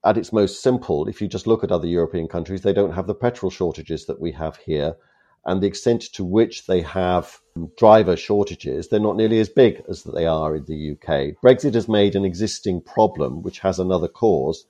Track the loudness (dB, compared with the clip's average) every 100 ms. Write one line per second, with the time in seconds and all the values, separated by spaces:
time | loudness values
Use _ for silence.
0 | 2 0 0 0 0 2 0 0 -2 -4
1 | -4 -6 -8 -6 0 0 2 -2 0 0
2 | 0 -2 -6 -6 -6 -4 0 2 0 -2
3 | -6 -4 -4 -4 -8 -4 -6 -6 -8 -10
4 | -8 -8 -8 -6 -10 -10 -6 -4 -4 -6
5 | _ _ _ _ -6 -2 -2 -2 0 0
6 | -4 -10 -2 2 2 -2 -2 -2 -2 -4
7 | 0 0 -2 -18 _ -14 -14 4 8 8
8 | 6 0 0 0 0 -6 -8 -8 -2 0
9 | 2 2 2 2 2 6 6 4 -10 -12
10 | -8 -2 0 0 0 -4 -6 -8 -8 -10
11 | -4 -2 -2 2 4 4 2 -2 0 2
12 | 4 2 -2 -2 -6 -4 -6 -6 -6 0
13 | 0 2 -6 -6 -10 -4 -4 -2 0 0
14 | -2 0 0 2 0 -6 _